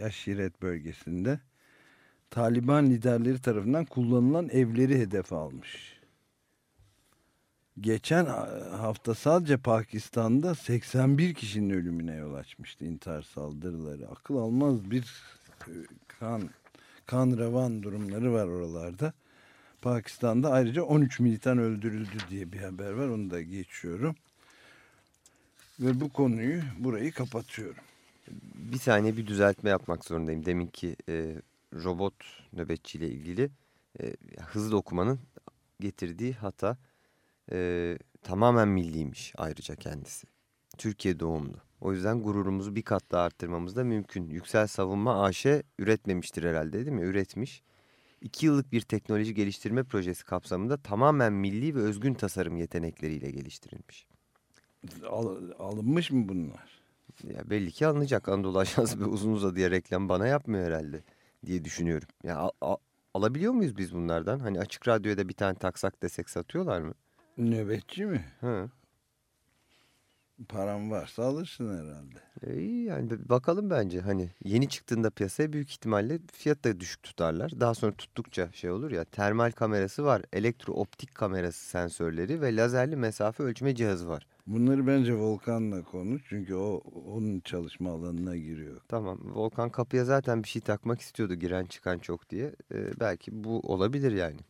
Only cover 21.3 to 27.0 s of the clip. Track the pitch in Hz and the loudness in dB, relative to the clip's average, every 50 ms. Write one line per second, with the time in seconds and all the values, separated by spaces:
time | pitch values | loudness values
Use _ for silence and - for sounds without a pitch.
21.3 | 110 107 - 131 127 123 117 113 110 104 107 117 107 107 110 98 98 107 95 87 | 4 4 2 2 4 4 4 2 0 0 -2 -4 -4 -4 -6 -6 -6 -8 -8 -8
22.3 | 95 98 95 85 92 95 98 95 92 90 101 101 98 120 143 131 117 107 101 92 | -8 -8 -8 -8 -10 -10 -8 -8 -8 -8 -8 -6 -4 -2 -2 -2 -2 -2 -4 -4
23.3 | 87 87 82 82 95 98 92 - - - - 87 85 101 127 160 156 - _ _ | -4 -6 -6 -6 -8 -10 -10 -10 -12 -12 -8 -8 -4 -2 -2 -2 -2 -4 _ _
24.3 | _ _ _ _ - - - - - - - _ _ _ _ _ _ _ _ _ | _ _ _ _ -20 -20 -20 -20 -20 -20 -20 _ _ _ _ _ _ _ _ _
25.3 | _ _ _ _ _ _ - - _ - 127 131 127 127 151 143 - - 139 127 | _ _ _ _ _ _ -20 -20 _ 0 2 2 2 2 0 -2 2 2 4 4
26.3 | 113 113 113 131 160 175 160 135 - - 120 131 113 104 | 4 2 0 -2 -2 -2 -2 -6 -6 -4 -2 -2 -2 0